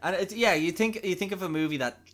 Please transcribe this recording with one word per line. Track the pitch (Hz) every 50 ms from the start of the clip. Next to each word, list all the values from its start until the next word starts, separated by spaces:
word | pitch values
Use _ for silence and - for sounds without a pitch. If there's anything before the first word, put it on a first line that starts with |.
and | - 165 190
it, | 180 196 196 214
yeah, | 226 233 214 175
you | 156 156 170
think, | 160 - 220 226 214 - -
you | 196 180
think | 175 202 190 202
of | 180 190
a | 170
movie | 156 156 156 151 151
that | 131 127 120 - - - -